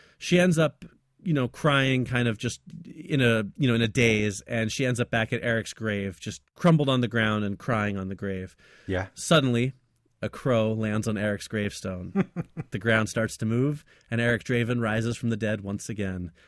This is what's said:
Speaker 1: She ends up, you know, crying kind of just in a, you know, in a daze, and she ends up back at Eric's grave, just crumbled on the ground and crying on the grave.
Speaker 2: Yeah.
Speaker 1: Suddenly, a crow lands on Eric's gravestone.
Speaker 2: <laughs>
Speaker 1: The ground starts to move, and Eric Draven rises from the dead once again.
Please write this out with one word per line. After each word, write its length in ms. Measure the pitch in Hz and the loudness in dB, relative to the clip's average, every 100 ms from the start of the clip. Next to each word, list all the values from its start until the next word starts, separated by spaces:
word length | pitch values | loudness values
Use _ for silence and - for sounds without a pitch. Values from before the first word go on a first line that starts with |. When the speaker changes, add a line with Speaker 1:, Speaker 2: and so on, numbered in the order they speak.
| - _ | -20 _
Speaker 1:
She 160 | - 175 | 2 4
ends 200 | 180 160 | 4 4
up, 260 | 151 - - - _ _ | 0 -2 -16 -20 _ _
you 100 | 180 | -2
know, 160 | 147 123 | 0 0
crying 560 | - 151 139 135 131 | 0 2 4 4 2
kind 240 | 120 123 120 | 0 2 0
of 80 | 107 | 0
just 220 | 120 - - - - | -4 -6 -12 -18 -16
in 260 | - - 143 | -16 -2 4
a, 220 | 120 113 104 - | 4 4 0 0
you 100 | 135 | 2
know, 60 | |
in 60 | 113 | 4
a 60 | 113 | 2
daze, 540 | 127 117 107 104 98 - | 4 4 6 2 -2 -6
and 240 | 113 113 | -4 -2
she 140 | - | 0
ends 160 | 131 120 | 0 0
up 100 | 120 | 0
back 220 | 117 113 | 0 -2
at 100 | 123 | -2
Eric's 300 | 120 113 98 | -2 -2 -4
grave, 480 | - 110 101 98 87 | -6 -4 -2 -4 -6
just 220 | - - _ | -10 -12 _
crumbled 340 | _ 180 165 135 | _ 4 6 4
on 100 | 127 | 2
the 80 | 120 | 2
ground 340 | 117 110 107 | 0 0 0
and 140 | 104 98 | -2 -4
crying 380 | - 110 104 98 | -2 -2 0 -2
on 120 | 95 | -6
the 60 | |
grave. 400 | 95 101 95 92 - - - - | -8 -6 -6 -8 -14 -20 -18 -4
Speaker 2:
Yeah. 200 | 92 95 | -4 -4
Speaker 1:
Suddenly, 580 | - - 165 131 120 127 - _ _ _ _ | -8 2 4 4 0 -2 -4 _ _ _ _
a 80 | 107 | -10
crow 460 | - 135 117 110 | -4 0 2 2
lands 340 | 110 110 107 107 | 0 -2 -2 -2
on 80 | 104 | -2
Eric's 320 | 104 101 - | -2 -4 -4
gravestone. 800 | 110 101 - 95 92 92 196 - | -4 -4 -4 -8 -8 -4 -2 -2
Speaker 2:
<laughs> 140 | 175 - - - | -4 -12 -12 -10
Speaker 1:
The 60 | 101 | -4
ground 300 | 110 110 107 | 2 2 2
starts 280 | - 110 - | -2 -4 -2
to 80 | 110 | -2
move, 380 | 117 139 147 - _ _ | 0 0 -2 -10 _ _
and 80 | 117 | -2
Eric 240 | 117 117 | 0 0
Draven 360 | - 120 117 120 | 0 0 0 0
rises 360 | 113 110 113 117 | 0 0 -2 -2
from 140 | 117 | -2
the 60 | 110 | -2
dead 260 | 107 107 | -2 -4
once 260 | 98 101 - | -4 -8 -8
again. 420 | 107 95 92 87 - | -6 -4 -4 -8 -12